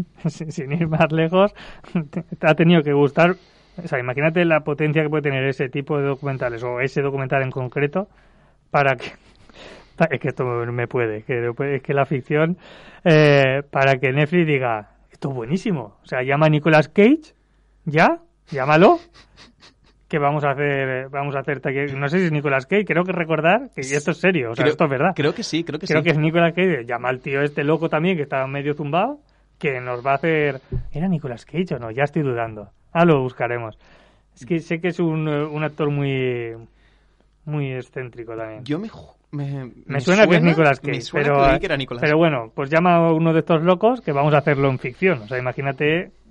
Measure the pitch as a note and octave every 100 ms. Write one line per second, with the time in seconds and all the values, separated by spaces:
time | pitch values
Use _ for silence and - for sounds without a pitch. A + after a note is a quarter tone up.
0 | F3 _ E3 - D#3+ - C3+ D3+ E3 D#3
1 | D#3+ D#3+ D#3+ F#3 G3+ - - - - F3+
2 | D3 - - - E3 D3+ E3+ F3 D3 C#3+
3 | C#3+ C3+ E3+ F3+ _ _ _ - E3+ C#3
4 | B2 B2+ D3+ E3 E3+ D#3 D3+ D3 D3+ D3+
5 | D3+ D3+ C#3+ C3+ C3+ C3 C3+ C#3+ C#3 D3+
6 | C#3 C3+ C#3+ C3 B2+ A#2 B2 B2 C3 D#3
7 | C#3 C3+ C3 C#3 C3 C3 B2+ - C#3+ F#3
8 | G3+ _ _ _ _ _ _ D#3 C#3 C3
9 | - - _ _ - - - - _ -
10 | E3 C3+ C#3+ - B2+ A#2+ A#2+ A#2+ A#2+ B2+
11 | A2+ G#2+ A2+ B2 A#2+ A#2 C#3 C#3 - C#3
12 | C#3 C#3 - D3+ D#3+ F3+ - - - -
13 | F3+ D#3 D3+ C#3+ C3+ C3+ C#3+ D3 C3+ C3
14 | B2+ C3+ D3+ F3 D#3+ C#3+ B2+ A2 G#2 _
15 | _ _ C#3+ C3 A2+ F#3 A#3 E3 G#2+ -
16 | - C3 B2+ C#3 D#3 D3+ D#3+ D#3 D3+ -
17 | G#3+ D#4 - _ _ _ _ _ - D3
18 | G3+ E4+ - _ _ C#3 C3 D#3 G3+ E4+
19 | - _ _ _ - _ _ _ _ _
20 | _ E3 C#3 D3+ C#3+ C#3 D3 C#3 C3+ B2+
21 | C3+ C#3+ C#3+ C3+ C3+ C3+ D3 C3+ C#3+ C#3
22 | C#3+ F3 F3+ D3+ C#3+ C3+ C3 G3+ G3+ D#3+
23 | F#3 F3+ D#3+ D#3+ D#3+ G#3 C4+ - C3 C#3+
24 | D3 D#3+ F#3 F3+ A#2 A#2 C3 D3+ D#3+ C3
25 | E3 E3 C#3+ E3 A3 D#3 E3 D3+ F#3+ D3+
26 | E3 D3+ D#3 E3 E3+ E3 F#3 D3 A#2+ A#2+
27 | B2 B2+ D3 C#3 D3 D3 D3 D#3 D#3+ D3+
28 | F3 F3+ C#3 C#3 C3 C#3 C#3 D3 C#3+ E3
29 | A3+ D4 _ _ _ _ D3+ C3 B2 B2
30 | B2+ C#3 E3+ D#3 D3 C3 - - - C#3+
31 | F#3 F3 C#3 A#2+ - D3+ F#3 C#3 A#2 A2+
32 | C#3+ E3 C#3 A#2 A2+ G#2+ G2+ _ _ E3
33 | E3+ D3 B2+ - B2 A#2+ A2+ - _ _
34 | _ _ _ _ B2 E3+ - E3 F3 E3+
35 | E3+ D#3 D#3 D3 D3+ D3+ D#3 D3 D3+ C#3+
36 | C#3 C3+ B2+ B2 A#2 A2+ A#2 _ _ _
37 | _ _ _ _ D#3 D3+ C#3 B2+ B2 -
38 | B2+ B2 A#2 A2+ A2+ G#2+ B2 D3+ G#3+ -
39 | D#2+ _ _ D3 C#3+ C#3 B2+ - - C#3
40 | C3+ F#3+ G#3 F3 E3+ D#3 D3+ C3+ D3 C3
41 | A#2 D3+ D3 C#3+ C#3 C3+ E3+ C#3+ C3 A#2+
42 | D#3 D3+ E3+ C#3 A2+ - C#3 D#3+ F3+ E3+
43 | E3 D#3+ E3 D#3+ D#3 E3 E3+ F3+ G#3+ B3+
44 | - C#3+ D3 D3 D#3 C#3 C#3 B2+ C#3 A#2
45 | F#3 D3 G#2 B2+ B2+ B2 C#3 C3+ D3+ D#3+
46 | G3 - _